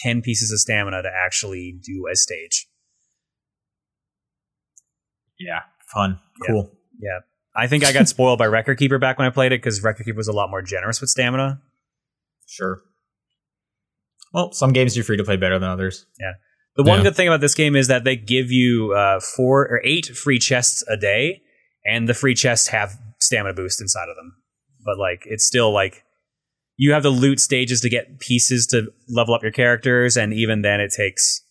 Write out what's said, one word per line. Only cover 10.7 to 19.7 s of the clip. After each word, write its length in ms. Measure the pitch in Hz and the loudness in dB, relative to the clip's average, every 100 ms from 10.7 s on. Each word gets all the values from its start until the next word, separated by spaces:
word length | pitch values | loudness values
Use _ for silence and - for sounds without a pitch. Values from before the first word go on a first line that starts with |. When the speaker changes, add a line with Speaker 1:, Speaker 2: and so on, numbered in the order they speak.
| 95 101 113 | -6 -6 -6
Speaker 1:
with 80 | 135 | -4
stamina. 520 | - 123 131 135 135 _ _ _ _ _ _ _ _ - | -2 0 0 -2 -6 _ _ _ _ _ _ _ _ -20
Speaker 2:
Sure. 340 | - 92 92 _ _ _ _ _ _ _ _ _ _ _ _ _ _ - | -8 -8 -8 _ _ _ _ _ _ _ _ _ _ _ _ _ _ -8
Well, 180 | 170 180 | -6 -4
some 200 | - 135 | 0 2
games 200 | 131 127 | 4 4
do 100 | 117 | 0
free 140 | 113 104 | -2 -2
to 60 | |
play 140 | 98 95 | 0 0
better 200 | 92 92 | 0 0
than 100 | 92 | -2
others. 360 | 92 95 - _ - | -4 -4 -6 _ -14
Speaker 1:
Yeah. 140 | 92 92 _ _ _ - | -14 -14 _ _ _ 2
The 80 | |
one 160 | 147 196 | 6 6
Speaker 3:
Yeah. 40 | 196 | 4
Speaker 1:
good 100 | 180 | 2
thing 120 | 180 | 2
about 140 | 156 | 2
this 140 | 143 - | 2 2
game 200 | 151 139 | 2 2
is 120 | 131 | 2
that 160 | 127 | 2
they 120 | 127 123 | 0 -2
give 360 | 104 127 127 | 0 -2 2
you, 420 | 127 123 117 107 | 2 4 2 2
uh, 260 | 101 98 95 | 2 2 2
four 420 | - - 127 139 | -2 -2 2 4
or 140 | 135 | 2